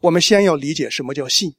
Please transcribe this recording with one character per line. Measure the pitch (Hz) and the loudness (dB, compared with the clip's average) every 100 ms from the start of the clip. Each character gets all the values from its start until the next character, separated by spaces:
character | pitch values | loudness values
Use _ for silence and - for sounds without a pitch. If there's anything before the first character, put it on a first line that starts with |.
我 | 180 | 2
们 | 170 | 2
先 | - 208 | 4 4
要 | 196 156 | 4 2
理 | 139 | -2
解 | 156 123 | -4 -6
什 | - 127 | -6 -8
么 | |
叫 | 143 131 | -8 -4
信 | - 185 | -2 -2